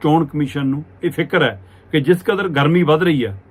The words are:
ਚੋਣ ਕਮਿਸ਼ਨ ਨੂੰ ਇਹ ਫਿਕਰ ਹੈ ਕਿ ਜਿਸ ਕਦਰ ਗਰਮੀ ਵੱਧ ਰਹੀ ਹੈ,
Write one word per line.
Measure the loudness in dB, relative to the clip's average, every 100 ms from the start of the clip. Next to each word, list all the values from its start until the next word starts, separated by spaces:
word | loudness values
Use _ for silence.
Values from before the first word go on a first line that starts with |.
ਚੋਣ | 0 2 0
ਕਮਿਸ਼ਨ | -4 -4 -4 -4
ਨੂੰ | -4 -6 -8
ਇਹ | -6
ਫਿਕਰ | -4 -2 0
ਹੈ | 0 -2 -14 -20 -4
ਕਿ | -2
ਜਿਸ | 2 0
ਕਦਰ | 0 -2 -2
ਗਰਮੀ | 0 2 2
ਵੱਧ | 2 2
ਰਹੀ | 2 0 -2
ਹੈ, | -8 -18